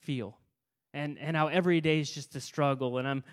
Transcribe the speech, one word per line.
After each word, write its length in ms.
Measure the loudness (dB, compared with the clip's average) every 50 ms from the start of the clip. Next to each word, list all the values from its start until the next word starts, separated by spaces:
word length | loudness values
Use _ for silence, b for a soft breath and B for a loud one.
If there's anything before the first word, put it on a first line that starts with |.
feel 360 | -8 -6 -4 -4 -6 -8 -10 _ _ _ _ _ _ _ _ _ _ _ -8
and, 260 | -6 -6 -6 -6 -6
and 180 | -4 -2 0
how 120 | 2 2 2
every 320 | 2 2 4 4 4 4
day 200 | 4 4 4 2
is 100 | 2 -2
just 260 | -6 -10 -12 -12 -12
a 40 | -12
struggle 580 | -12 -6 -2 0 2 2 2 0 -2 -2 -2 -2
and 100 | -2 -2
I'm, 160 | -2 -4 -6 B